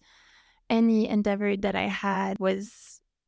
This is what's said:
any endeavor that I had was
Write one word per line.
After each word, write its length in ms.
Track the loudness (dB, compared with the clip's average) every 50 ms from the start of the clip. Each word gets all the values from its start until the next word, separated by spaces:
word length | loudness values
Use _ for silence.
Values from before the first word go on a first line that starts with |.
| _ _ _ _ _ _ _ _ _ _ _ _ _ 0
any 380 | 2 4 4 4 4 4 2
endeavor 500 | 2 0 0 0 0 0 0 0 0 0
that 180 | 0 -2 -2 -2
I 120 | -2 -2
had 520 | -2 -4 -4 -2 -2 -2 -2 -2 -2 -2 -2
was 640 | 0 0 -2 -2 -4 -10 -16 -20 -20 -20 -20 -20 _ _ _ _ _